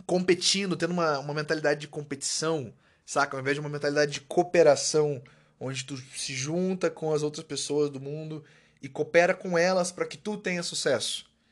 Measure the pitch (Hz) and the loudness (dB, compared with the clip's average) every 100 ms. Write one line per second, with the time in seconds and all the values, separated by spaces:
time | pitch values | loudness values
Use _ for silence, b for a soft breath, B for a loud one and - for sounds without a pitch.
0 | - 180 180 175 - 196 196 156 170 180 | -2 0 2 2 2 0 0 -2 0 0
1 | 160 143 147 147 147 156 151 151 151 151 | 0 0 -2 -6 -2 0 0 -2 -4 -12
2 | 147 139 - - 156 160 113 - b b | -10 -8 -6 -4 -2 -2 -6 -14 b b
3 | - 143 143 135 131 143 147 147 147 147 | -4 0 0 0 -2 -2 -4 -4 0 2
4 | 147 143 - - 175 175 156 135 - 156 | 2 0 0 0 4 8 8 8 4 2
5 | 151 135 131 b b _ 131 131 - 135 | 2 -2 -10 b b _ -8 -8 -8 -12
6 | - - - 131 139 170 185 185 170 165 | -12 -10 -8 -6 -4 -2 0 0 -2 -2
7 | 156 151 151 151 - 139 - 147 147 135 | -2 0 0 -4 -8 -8 -2 0 0 -2
8 | 139 151 156 156 b b b b 135 - | -10 -8 -8 -12 b b b b -12 -6
9 | 151 170 175 185 190 170 175 185 180 - | 2 4 4 2 0 2 4 2 0 -4
10 | 160 - 208 208 185 180 175 156 151 120 | -6 -6 -8 -6 -4 -4 -4 -4 0 0
11 | - - - _ _ | -2 -8 -12 _ _